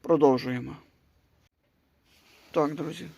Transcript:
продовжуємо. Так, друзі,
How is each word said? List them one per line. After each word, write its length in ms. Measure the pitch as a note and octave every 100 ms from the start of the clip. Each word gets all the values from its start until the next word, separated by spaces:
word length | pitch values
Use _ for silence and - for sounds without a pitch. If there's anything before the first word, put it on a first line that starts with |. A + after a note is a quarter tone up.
продовжуємо. 720 | - D#3+ C#3+ C3 B2+ B2 C3 D3+ - _ _ _ _ _ _ _ _ _ _ _ _ _ _ _ _
Так, 240 | E3+ D3 C#3+
друзі, 340 | D3 E3 E3